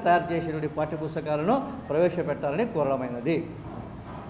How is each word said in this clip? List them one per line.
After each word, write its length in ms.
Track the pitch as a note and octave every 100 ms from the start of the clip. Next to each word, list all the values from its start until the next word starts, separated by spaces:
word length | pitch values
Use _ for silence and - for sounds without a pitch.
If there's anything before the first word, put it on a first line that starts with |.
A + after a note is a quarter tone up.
తయారు 300 | F#3 F3 D#3+
చేసినటువంటి 360 | E3+ E3 D#3 D3+
పాఠ్య 280 | D3 D3+ D#3
పుస్తకాలను 600 | D#3 D#3+ D3+ D3+ E3+ C4 - - -
ప్రవేశపెట్టాలని 760 | D3 F3 F3 D#3+ C#3 D3 D3+ A3+
కోరడమైనది. 760 | D#3+ C#3 C3+ B2+ A#2+ C3 D#3+ - - - - - - - -